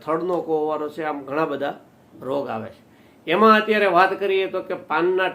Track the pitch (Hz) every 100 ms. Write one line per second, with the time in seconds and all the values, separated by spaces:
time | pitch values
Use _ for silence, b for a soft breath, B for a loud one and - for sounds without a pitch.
0 | - 160 180 175 165 156 151 151 151 170
1 | 156 143 135 143 160 139 143 - - _
2 | _ - 131 139 123 113 110 - - b
3 | b b - 180 220 214 214 214 196 175
4 | 190 190 196 190 190 185 - 180 - 156
5 | 175 185 185